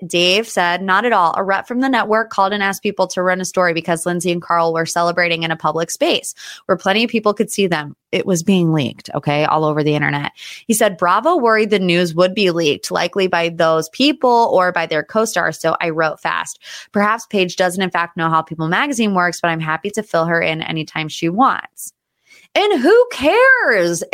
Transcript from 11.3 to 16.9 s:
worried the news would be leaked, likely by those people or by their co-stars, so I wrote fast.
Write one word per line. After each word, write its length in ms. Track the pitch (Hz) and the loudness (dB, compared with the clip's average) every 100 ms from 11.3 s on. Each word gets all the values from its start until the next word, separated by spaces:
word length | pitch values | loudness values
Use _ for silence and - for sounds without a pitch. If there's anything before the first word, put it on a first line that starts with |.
| 349 | 2
worried 320 | 233 214 214 | 2 2 2
the 100 | 202 | 0
news 360 | 185 170 175 | 2 2 0
would 200 | 160 185 | 2 0
be 160 | 202 185 | 2 0
leaked, 400 | 170 156 123 - | 2 0 -2 -4
likely 360 | 180 175 202 185 | -4 -2 0 0
by 240 | 170 170 | 0 -2
those 400 | 170 165 160 160 | 0 2 2 -2
people 580 | - 277 294 254 240 233 | 0 0 2 2 4 4
or 220 | 185 180 | 4 2
by 140 | 175 165 | 0 -2
their 160 | 156 | -4
co-stars, 580 | - 220 220 180 170 156 | -2 -2 0 0 -2 -2
so 160 | 160 - | -2 -2
I 80 | 170 | -4
wrote 320 | 160 160 156 | -2 -2 -2
fast. 360 | 160 85 - - - - - | -4 -4 -6 -12 -16 -18 -6